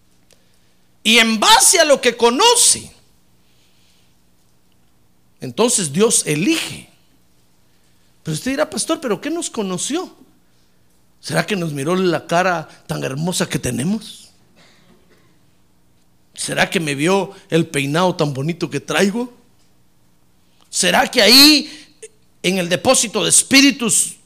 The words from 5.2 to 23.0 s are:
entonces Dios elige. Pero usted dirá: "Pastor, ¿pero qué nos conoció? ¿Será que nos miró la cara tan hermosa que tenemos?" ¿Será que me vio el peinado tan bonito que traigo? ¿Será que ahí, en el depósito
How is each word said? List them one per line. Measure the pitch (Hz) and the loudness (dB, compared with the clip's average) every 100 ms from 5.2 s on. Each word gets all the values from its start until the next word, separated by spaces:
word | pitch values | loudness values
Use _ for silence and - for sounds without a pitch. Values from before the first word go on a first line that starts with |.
| _ _ | _ _
entonces | 131 147 240 - 156 | -12 -2 0 0 -4
Dios | 156 220 - 165 | 0 0 0 -2
elige. | 151 240 320 - - - _ _ _ _ _ _ _ _ _ _ _ _ _ | -2 -2 -2 -6 -14 -18 _ _ _ _ _ _ _ _ _ _ _ _ _
Pero | 156 151 | -8 -6
usted | 254 | -4
dirá: | 269 302 | -4 -4
"Pastor, | 226 - 320 | -4 -4 -4
¿pero | 254 185 | -2 -4
qué | 294 | -4
nos | 339 - | -6 -6
conoció? | 226 196 180 - 330 349 - - _ _ _ _ _ _ _ _ _ | -6 -6 -6 -4 -6 -6 -16 -20 _ _ _ _ _ _ _ _ _
¿Será | - 165 - | -4 -4 -2
que | 196 | -4
nos | 165 | -4
miró | 143 143 185 | -6 -2 0
la | 185 151 - | 0 -2 -2
cara | 170 185 170 156 - - | 0 0 -2 -8 -20 -10
tan | 151 | -8
hermosa | 139 139 170 175 165 | -6 -6 -6 -4 -4
que | 147 | -4
tenemos?" | - 117 165 214 - - - _ _ _ _ _ _ _ _ _ _ _ _ _ _ _ _ _ _ _ _ | -6 -4 -4 -4 -8 -20 -20 _ _ _ _ _ _ _ _ _ _ _ _ _ _ _ _ _ _ _ _
¿Será | - - 143 180 | -12 -6 -2 -2
que | 185 | -2
me | 151 139 | -4 -2
vio | 160 196 180 - - | 0 0 -2 -10 -2
el | 165 165 | 0 0
peinado | 147 139 160 185 180 | -2 -2 0 0 0
tan | 147 | -2
bonito | 131 151 170 151 | -2 -6 -4 -6
que | 139 | -6
traigo? | - 156 202 226 247 - _ _ _ _ _ _ _ _ _ _ _ _ _ | -4 0 0 0 -8 -12 _ _ _ _ _ _ _ _ _ _ _ _ _
¿Será | - 180 190 269 | -2 0 2 2
que | - | 4
ahí, | 202 262 294 294 - - - _ - _ _ _ | 6 8 8 6 0 -16 -20 _ -20 _ _ _
en | 180 190 | -2 -2
el | 170 | -2
depósito | 180 247 262 | 0 2 2